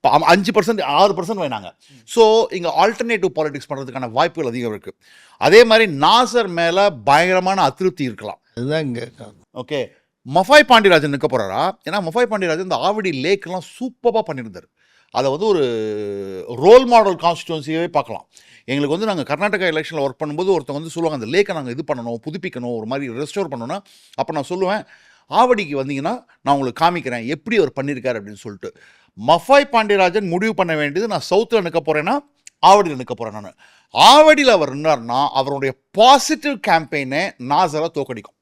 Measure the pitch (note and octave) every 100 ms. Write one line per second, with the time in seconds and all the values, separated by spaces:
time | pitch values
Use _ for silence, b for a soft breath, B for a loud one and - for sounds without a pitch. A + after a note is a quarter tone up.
0 | C#3+ C#3+ D#3+ F3+ G3 A3 F3+ G#3+ C#3 D3
1 | G3+ G3 F3 G#3+ D#3 A2+ F#2 _ b C3+
2 | A2+ - A3 A3 - F#3 E3+ C#3 G3 A3+
3 | A#3 A3 F3+ - D3+ C#3+ - C#3 C3 B2
4 | B2 A2+ E3 - C3+ A#2+ A#2+ G#2+ - -
5 | b b b b C3 G3+ A#3+ A3 A3 C#3
6 | D#3 A3 B3+ A#3 G3+ E3+ E3+ F3+ G3+ C#3+
7 | G#2 C#3+ F3+ F#3 F3+ F#3+ D3 - F#3 F3+
8 | C3+ G#2+ G#2+ - _ - B2+ D#3 D3 A#2+
9 | A#2 _ G#2+ E2+ _ B2+ B2 D3 A#2+ _
10 | _ _ B2+ D3 F#3+ D4 D4 A#3 G3+ E3+
11 | D3 C#3 D3 B2+ G2 G2 E3 G3 - G3
12 | E3 F#3 A#3+ G#3 F#3 D#3+ F#3 C#3+ D#3+ G#3+
13 | F#3 C#3+ D3 G3 E3+ F#3 - - B3+ -
14 | A#3+ A3 G#3+ C#3+ A2+ F2+ _ _ _ _
15 | _ - C3+ C#3+ A3 F#3 C3 A2+ A2 G#2+
16 | G#2 G2+ G2 F#2+ - A#2+ D#3 A#3+ B3+ A#3
17 | G3+ F3 E3+ E3 - D#3+ C#3+ D#3+ F3 F3
18 | C#3 G#2 _ b b b - C3+ C#3+ E3
19 | A3 F#3 C3 D3 G#3 G3+ F#3 D#3 D#3 D#3+
20 | C#3 B2+ D3+ D3+ F#3 F3 C3 C#3+ D#3+ E3+
21 | E3 D3 A2 E3 G3+ E3+ C3 B2 - C3+
22 | A#2 A#2 D#3 D3+ C#3+ B2+ A#2+ A#2 G#2+ C#3
23 | C#3 A#2 D3 - F3+ C3 A#2 F#3 _ b
24 | b - - D#3+ C#3 F3+ F#3 G#3 - b
25 | b b b D#3+ B3+ A3+ E3+ C#3+ C3+ C3+
26 | D3+ A#3+ _ _ C3 C#3+ C3 A#2+ E3 F3
27 | C3 A#2+ A2+ D3 - A3 D3 - C#3 C3
28 | B2+ A#2 G2+ G#2 A2+ G2+ F#2+ _ b b
29 | b - A2+ E3 - C#4 C#4 A#3 G#3+ G3+
30 | F#3 F#3 G3 E3+ A3 G3 F3+ D#3 D3 D3+
31 | A3 F3+ - F#3 A3+ A3+ E3+ D#3+ D3 D3+
32 | D#3+ C#4 - _ _ _ E3 G3+ F3+ C3+
33 | B2 B2 A2+ G#2 G2+ - b b b A2+
34 | F3+ C#4+ D#4 D4+ C4+ G3+ D3 C3+ D#3 C#3+
35 | A#2 B2 C#3+ C3 C3+ C#3 C3+ B2+ _ -
36 | A#3 C#4 - D4 D4 B3 - E3 D#3 D3+
37 | C3 C#3 F#3+ - B2 D3 F3+ D3+ E3 D3
38 | C3+ A#2 - _